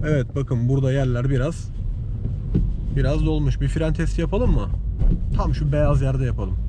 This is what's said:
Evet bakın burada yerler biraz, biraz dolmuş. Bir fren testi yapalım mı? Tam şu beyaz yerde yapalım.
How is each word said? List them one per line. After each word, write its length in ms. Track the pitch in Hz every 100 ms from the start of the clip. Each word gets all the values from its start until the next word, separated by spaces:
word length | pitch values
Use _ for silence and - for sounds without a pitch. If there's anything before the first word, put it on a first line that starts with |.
| 147
Evet 200 | 151 117 143
bakın 320 | 131 120 120
burada 240 | 139 131
yerler 380 | 139 131 120 127
biraz, 380 | 139 156 - - - - - - - - - - - - - - 139
biraz 300 | 131 151 156
dolmuş. 340 | 156 143 127
Bir 80 | 139
fren 260 | 151 156
testi 260 | 151 156 -
yapalım 300 | 160 190 247
mı? 180 | 147 95 - - - - - - -
Tam 180 | 180
şu 180 | 139 151
beyaz 300 | 147 147 143
yerde 220 | 135 131
yapalım. 320 | 127 117 98 92